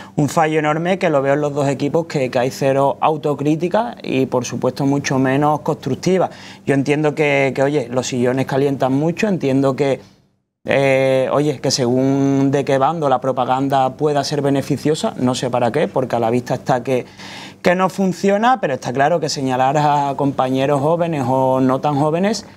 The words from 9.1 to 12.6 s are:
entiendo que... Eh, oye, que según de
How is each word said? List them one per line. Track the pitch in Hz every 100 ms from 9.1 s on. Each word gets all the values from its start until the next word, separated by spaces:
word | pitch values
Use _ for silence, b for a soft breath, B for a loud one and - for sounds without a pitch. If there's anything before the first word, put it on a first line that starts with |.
| 170 220
entiendo | 180 143 131 139 131
que... | 139 127 B B _ _ _ _ -
Eh, | 135 139 135 135 131 131
oye, | 135 147 139
que | -
según | 131 123 127 135 139 139 139 139
de | 143